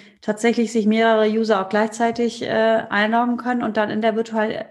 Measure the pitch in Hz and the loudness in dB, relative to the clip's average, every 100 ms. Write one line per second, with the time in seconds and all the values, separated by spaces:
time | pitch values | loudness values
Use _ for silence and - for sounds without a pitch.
0 | - _ - 214 240 226 220 233 208 220 | -20 _ -6 0 0 0 0 0 2 4
1 | 226 220 214 220 220 202 190 208 220 220 | 4 4 2 0 0 0 0 0 -2 0
2 | 233 233 233 233 - 220 220 220 - 202 | -2 0 -4 -4 -4 0 2 2 0 0
3 | 214 233 247 240 240 240 233 214 208 214 | 2 2 0 -2 -2 -4 -2 -2 -2 0
4 | 226 220 226 220 214 - - | 0 0 -4 -2 -2 -4 -10